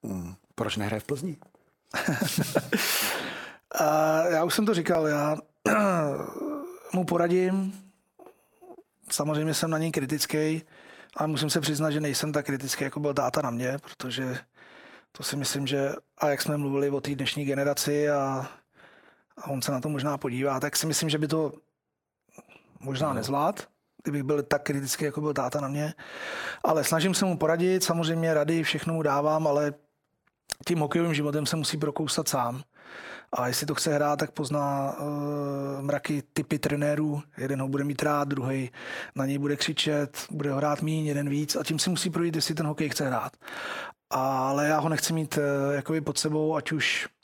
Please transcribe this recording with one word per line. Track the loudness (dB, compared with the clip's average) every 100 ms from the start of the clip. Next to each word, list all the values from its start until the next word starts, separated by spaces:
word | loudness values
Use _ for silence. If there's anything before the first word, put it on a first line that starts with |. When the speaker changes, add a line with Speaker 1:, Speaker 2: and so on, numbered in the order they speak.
Speaker 1:
Hmm. | -6 -6 -8 -12 _ -6
Proč | -4 -2
nehraje | -2 -4
v |
Plzni? | -4 -4 -4 -8 -14 _ _ _ _
Speaker 2:
<laughs> | -6 -2 0 0 0 0 0 0 -2 0 0 0 -2 -6 -8 -12 -16 _ 2
A | 4 6 4 4 4
já | 4
už | 2
jsem | 2 2
to |
říkal, | 2 4 4 4
já | 2 2 -2 -6 _ 2
<clears throat> | 4 4 4 0 -2 -6 -6 -6 -6 -10 -14 -4
mu | -2 2
poradím. | 4 4 4 4 2 0 -6 -16 _ _ _ -20 _ _ _ -20 -20 -20 _ -6
Samozřejmě | -2 0 0 0
jsem | 0 0
na | 0
něj | 0
kritický, | 0 -2 -2 0 0 0 0 -6 -20 -20 -20 -16 -4
ale | -2
musím | 0 2
se | 2
přiznat, | 0 0 2
že | 2
nejsem | 0 0 0
tak | -2 0
kritický, | -4 -2 -2
jako | -2 -2
byl | -2
táta | 0 2 2
na | 0
mě, | -2 -2 -4
protože | -8 -12 -8 -4 -4 -6 -10 _ -20 -20 -20 -20 _
to | -10
si | -6 -4
myslím, | -2 -2 0
že, | 0 0 -2 _ _
a | 2
jak | 2
jsme | 0 0
mluvili | 0 0 0
o | 0
té | -4 -4
dnešní | -2 -2 -2
generaci | 0 0 0 0 2 2
a, | 2 0 -2 -6 -12 _ _ -20 -20 -20 _ _ -16
a | -6
on | -4
se | -2
na | -2
to | -2
možná | -2 -2 -2
podívá, | -2 0 0 0
tak | -2 -2
si | 0
myslím, | 0 0
že | 0
by | 2
to | 0 0 -4 _ _ _ _ _ _ _ -20 -20 -20 _ -14
možná | -6 -2 0
Speaker 3:
No. |
Speaker 2:
nezvlád, | 0 -2 0 0 0 -8 _ _ _
kdybych | -4 -2
byl | 0 0
tak | 2 0
kritický, | 0 -2 -2 -2 -2
jako | -2
byl | -2
táta | 0 -2 -2
na | -2
mě. | -2 -4 -6 -14 -12 -10 -8 -8 -2
Ale | 2 4
snažím | 4 4 4
se | 4 2
mu | 2
poradit, | 2 4 4 4
samozřejmě | 2 2 2 2 2
rady, | 2 4 2
všechno | 2 0 0
mu | 0
dávám, | 2 4 4 4 4
ale | 2 2 -4 _ _ _ _ _ _ _ -10 -2
tím | 0
hokejovým | 2 2 2
životem | 2 2 0 0
se | 0
musí | -2 0
prokousat | -2 -2 -2 0 0
sám. | 0 0 -2 -10 _ -20 -16 -14 -16 -8
A | -2 0
jestli | 0 -2
to | 0
chce | 2
hrát, | 4 4 2
tak | 0
pozná, | -2 -2 0 0 0 -2 -2
eh, | -4 -4 -2 -2 -4 -4 -4 -4
mraky | -2 -2 0 -4 -2
typy | -4 -2 0
trenérů. | 0 2 2 2 0 -2 -6 -6
Jeden | -4 -2
ho | 0
bude | 0
mít | 0 0
rád, | 2 2 2
druhej | 0 0 -2 -4 -8 -12 -10 -10 -2
na | 0
něj | 0
bude | 0 0
křičet, | 0 0 0 0 0 -6 -8
bude | -4 -2
ho | 0
rád | 2 0
míň, | 0 0 0
jeden | 0 0
víc. | 0 0 -2
A |
tím | -2 0
si | 0
musí | 0 0
projít, | 0 0 0
jestli | -2 0
ten | -2
hokej | -2 -2
chce | 0 -2
hrát. | -2 -4 _ -14 -10 -8 -8 -10 -14 _
Ale | 0 2 2 2 2 4
já | 4
ho | 2
nechci | 0 0
mít, | 0 0 0
eh, | 2 2 0 0
jakoby | 0 -2
pod | 0 -2
sebou, | 0 0 2 0
ať | -2
už | 0 2 0 -4 _